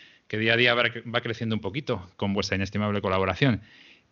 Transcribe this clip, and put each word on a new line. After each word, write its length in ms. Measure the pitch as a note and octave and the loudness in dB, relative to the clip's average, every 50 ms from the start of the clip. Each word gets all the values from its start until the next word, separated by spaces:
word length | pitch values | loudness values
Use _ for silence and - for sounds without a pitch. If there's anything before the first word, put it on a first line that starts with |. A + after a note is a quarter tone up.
| - - _ _ _ - | -20 -20 _ _ _ -8
que 100 | - G#2+ | -4 -2
día 160 | A2 A2+ A#2 | 2 2 4
a 20 | |
día 180 | A#2 B2 B2 A#2+ | 4 6 4 4
va 100 | A#2+ A#2+ | 4 2
cre-, 180 | A#2 A#2 A#2 - A#2+ A2+ | 0 -2 -6 -8 -4 -4
va 80 | A#2+ | -4
creciendo 360 | - A#2+ A2 - A#2 A2+ A2 | -2 -4 -6 -4 -4 -2 -2
un 40 | G#2 | -2
poquito 480 | - G2 G2+ D3+ D3 - B2 F#2+ F2+ - _ | -4 -6 -8 -6 -4 -4 -4 -4 -6 -10 _
con 180 | - G#2 G2+ G2 | -4 -2 -2 0
vuestra 220 | G#2 F#2+ - G2 | 0 -2 -2 -2
inestimable 440 | F#2+ G2 F#2+ - G2+ G#2 G#2 G#2 G#2 | -2 -2 -2 -2 -2 -2 0 -2 0
colaboración. 640 | F#2+ G2 F#2 F#2+ F#2+ F#2 F2+ - C#3+ C3+ A#2 A2 - - - - - - - _ _ _ | 0 0 2 2 2 2 2 2 2 2 2 0 -2 -10 -20 -20 -20 -20 -20 _ _ _